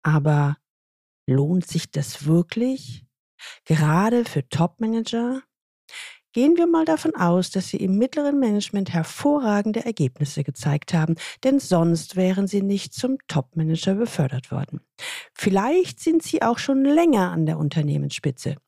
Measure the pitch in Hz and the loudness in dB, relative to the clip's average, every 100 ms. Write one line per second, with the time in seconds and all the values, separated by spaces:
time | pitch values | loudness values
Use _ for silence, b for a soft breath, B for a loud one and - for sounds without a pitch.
0 | 151 151 147 147 143 147 _ _ _ _ | 2 2 2 2 2 -2 _ _ _ _
1 | _ _ - 131 143 185 - 165 - 147 | _ _ 0 0 2 0 -2 -6 -4 -6
2 | 139 - 147 170 170 - 247 269 - - | -6 -6 2 2 2 -2 -2 -4 -8 -16
3 | _ _ _ _ B B - 160 151 160 | _ _ _ _ B B -2 2 4 2
4 | 214 240 233 151 - - 170 _ 220 226 | 2 2 0 -4 -4 -2 -2 _ -2 -2
5 | 220 233 240 262 _ _ _ _ _ B | -2 -4 -4 -6 _ _ _ _ _ B
6 | B B _ 226 285 339 339 330 320 311 | B B _ 2 4 4 4 2 2 0
7 | 320 - 175 175 180 190 - - 190 196 | -2 0 2 2 0 -4 -4 -4 0 0
8 | 262 302 285 285 247 208 202 202 196 170 | 0 0 0 2 2 0 -2 -4 -2 -2
9 | 160 - 285 294 240 208 208 220 240 220 | -4 -2 0 2 2 2 0 -2 -4 -2
10 | 135 - 143 - 143 - 147 143 - 170 | -2 0 -4 -4 -6 -4 -2 -2 0 0
11 | 156 165 B B 262 277 - 175 165 165 | 0 -2 B B 0 0 2 2 4 2
12 | - 185 185 190 196 202 196 202 - - | -2 0 0 2 0 0 0 -2 -4 -6
13 | 254 269 - - - 160 160 165 - 196 | -4 -4 -2 -4 -4 -2 0 0 0 -2
14 | 233 - 135 127 - 127 139 - _ _ | -2 -2 -2 -4 -6 -8 -6 -10 _ _
15 | B B B - - 196 226 349 359 - | B B B -4 0 2 2 2 0 -2
16 | 330 330 - 320 226 233 - 269 277 302 | 0 0 0 0 0 0 0 2 4 4
17 | 339 226 180 170 156 160 147 165 147 147 | 4 4 2 0 0 0 -2 0 -2 -2
18 | 143 - 131 123 - 147 | -4 -4 -6 -4 -8 -8